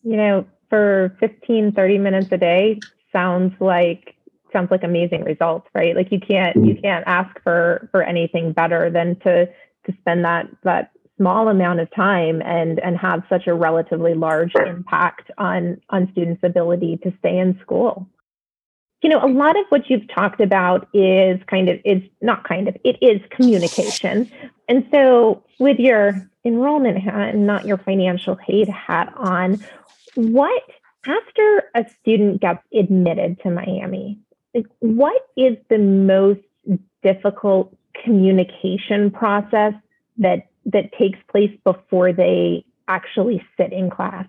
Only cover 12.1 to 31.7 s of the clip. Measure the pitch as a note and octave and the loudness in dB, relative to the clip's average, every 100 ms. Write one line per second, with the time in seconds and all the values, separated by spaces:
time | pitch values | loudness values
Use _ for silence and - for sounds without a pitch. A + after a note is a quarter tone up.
12.1 | F#3 D#3+ D#3+ - E3+ E3 E3 F#3 F3 F#3 | 0 0 -2 -4 -4 -2 -4 -4 -4 -2
13.1 | E3+ - F#3 F#3 E3+ E3 E3 E3 E3 E3+ | -4 -2 -4 -2 0 0 0 -2 -2 0
14.1 | E3 D#3+ D#3 E3+ F#3+ F3+ F3 F3+ E3 F3 | 0 0 -2 0 0 -2 -6 -4 0 0
15.1 | - - - F#3+ F3+ F3 F#3 _ G3 F#3 | -4 -20 -6 -4 -2 -4 -8 _ -2 -2
16.1 | F#3 E3+ E3+ F3+ F3+ E3+ F3 E3+ E3+ F#3 | -2 -4 -2 -2 0 0 -2 -2 -4 -6
17.1 | F#3 F3 F3+ F#3 F#3 - F#3 A#3 - F#3 | -4 -2 0 0 -2 -4 -2 -2 -4 -16
18.1 | _ _ _ _ _ _ _ _ _ D#4+ | _ _ _ _ _ _ _ _ _ 2
19.1 | D4+ C4+ C4 D4 F#4 G4 C#4+ - B3 - | 2 2 2 2 2 2 0 2 -2 -2
20.1 | - G3 - G3+ F#3+ F3+ F3+ - G3+ F#3+ | -4 -4 0 0 2 2 0 0 0 2
21.1 | F#3 F#3+ F#3 - F#3+ F#3 F3+ - F#3 F#3 | 4 2 0 -4 -2 0 -2 0 -2 -2
22.1 | _ A3 F#3 - F3 F#3+ F#3+ C4 A#3+ B3+ | _ -4 -4 -4 -4 -4 -2 -4 2 2
23.1 | G#3 - - B3+ G3 E3+ - G3+ - F#3 | 2 -4 2 4 4 0 -2 -4 -4 -4
24.1 | G3+ A#3+ - C4 _ - B3+ - D4 C4 | -2 -4 -10 -20 _ 0 0 2 4 6
25.1 | A#3+ A3 F#3+ _ _ C#4 B3 B3+ A3 G3+ | 6 4 0 _ _ 2 4 4 4 2
26.1 | F#3+ F#3 _ A#3+ A#3 C4+ D4+ B3+ G3 G3 | 0 -12 _ -2 0 0 2 0 0 -4
27.1 | G#3 G3+ G#3+ G3+ G3+ G#3 F#3+ - G3 F#3 | -4 -2 0 0 0 -2 -4 -2 0 0
28.1 | F3+ - F#3+ - G3+ G#3 F#3+ - E3+ - | -2 -4 -6 -2 0 0 -4 -4 -4 -4
29.1 | - G3+ F3+ F#3 G3+ - - _ _ _ | -6 -4 -2 -2 -4 -6 -20 _ _ _
30.1 | - A3+ A#3+ D4+ B4 - _ _ _ C4 | -4 0 2 2 -2 -6 _ _ _ -6
31.1 | F#4+ - - G#4+ G4+ - | -6 -4 0 2 2 0